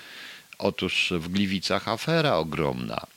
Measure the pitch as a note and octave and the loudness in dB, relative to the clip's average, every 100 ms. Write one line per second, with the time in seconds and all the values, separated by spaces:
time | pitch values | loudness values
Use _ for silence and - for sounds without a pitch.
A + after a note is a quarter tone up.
0 | - - - - - - G2 - F#2 - | -18 -16 -16 -16 -18 -2 -2 0 0 0
1 | - F2 E2+ F#2+ G2 F#2+ - F#2+ - A2 | 0 0 0 0 2 0 0 0 0 -2
2 | - E3 D3+ F2+ D#2+ D2 D2 B1+ A1+ A1+ | 2 2 4 4 2 0 0 0 -2 -6
3 | - | -6